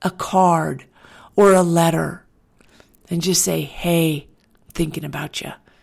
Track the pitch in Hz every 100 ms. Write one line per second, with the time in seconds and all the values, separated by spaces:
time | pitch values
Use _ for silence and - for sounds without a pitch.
0 | 190 - - 190 180 170 160 135 - _
1 | - - - - 202 190 175 170 165 160
2 | 151 151 _ _ _ _ _ _ _ _
3 | - 170 175 180 190 165 147 - 175 170
4 | 160 147 - _ _ _ _ - 160 -
5 | 151 143 151 - - - _ _